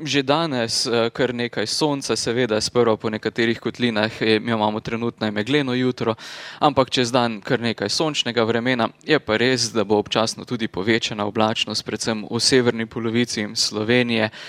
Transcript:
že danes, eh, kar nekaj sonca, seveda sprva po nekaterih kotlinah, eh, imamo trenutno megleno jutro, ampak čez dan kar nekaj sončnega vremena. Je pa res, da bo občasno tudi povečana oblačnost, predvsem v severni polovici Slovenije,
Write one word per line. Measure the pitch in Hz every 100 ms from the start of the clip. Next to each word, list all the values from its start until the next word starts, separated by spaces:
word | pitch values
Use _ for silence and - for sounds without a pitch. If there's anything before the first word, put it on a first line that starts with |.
| 147
že | 139
danes, | 135 147 165 127 113 - -
eh, | 117 117
kar | - 127 120
nekaj | 120 - 107
sonca, | - 156 143 131 113
seveda | - 120 123 107
sprva | - 123 117 107
po | 117
nekaterih | 107 110 - 117 113
kotlinah, | - - 120 107 110 -
eh, | 113 110
imamo | 110 113 107 107
trenutno | - 113 117 - 110
megleno | 104 104 147 135
jutro, | 123 127 123 113 110 - - - -
ampak | 147 139 127
čez | - 120
dan | 127 120 110
kar | - 120
nekaj | 117 107 101
sončnega | - 160 147 - 117
vremena. | 113 117 120 127 113 -
Je | - 151
pa | - 107
res, | 120 127 113
da | 110
bo | 98 107
občasno | 101 117 110 - 95
tudi | 120 107
povečana | - 98 113 - 110 104
oblačnost, | 107 110 110 - 107 -
predvsem | 110 - 113 101
v | 117
severni | - 131 120 113 113
polovici | 120 113 113 120 - 104
Slovenije, | 113 - 104 107 123 120 117 110 -